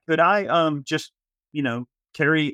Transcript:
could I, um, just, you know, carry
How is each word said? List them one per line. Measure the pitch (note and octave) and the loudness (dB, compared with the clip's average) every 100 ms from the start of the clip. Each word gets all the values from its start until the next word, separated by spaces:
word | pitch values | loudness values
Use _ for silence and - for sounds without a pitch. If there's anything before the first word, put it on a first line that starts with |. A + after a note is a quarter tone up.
| - | -2
could | D#3 | 2
I, | E3+ G#3 F#3+ | 4 2 0
um, | E3+ D#3+ D3 C3 | 0 0 -2 -4
just, | D#3 - _ _ _ _ | -6 -6 _ _ _ _
you | D3 | -4
know, | C3+ A#2 B2 _ _ | -4 -4 -8 _ _
carry | - D3 D#3 D3 | -2 2 2 0